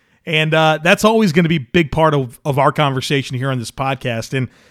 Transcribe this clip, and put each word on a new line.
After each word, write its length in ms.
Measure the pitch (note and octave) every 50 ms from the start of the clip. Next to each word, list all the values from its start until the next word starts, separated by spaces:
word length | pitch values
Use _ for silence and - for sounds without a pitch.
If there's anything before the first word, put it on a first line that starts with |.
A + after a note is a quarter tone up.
| _ _ _ _ _
and, 260 | - D#3+ D#3 D#3 D#3+ D#3
uh, 280 | D#3+ D#3+ D#3 D#3 D#3 D3+
that's 220 | E3+ F3+ F#3 -
always 280 | G#3+ A3+ A3+ A3 F#3+ C#3
gonna 160 | E3+ F3 D#3+
be 80 | E3
a 100 | E3 A#2+ - _
big 180 | F3+ E3+ C3
part 220 | - D#3 D#3+ D#3 D3
of, 260 | C#3+ C3+ A#2+ A#2+ - _
of 140 | D3+ C#3 C3
our 140 | C3+ D3 C#3+
conversation 640 | - D3+ C#3+ C3 C3 B2 - D3+ C#3 C3 - C3+ B2
here 120 | B2+ C#3
on 80 | C3+ B2+
this 120 | A2+ -
podcast. 640 | - - C#3 C3+ C#3 B2+ - B2+ A#2 A2+ A2+ - -
And 140 | C3+ C3 - - _ _ _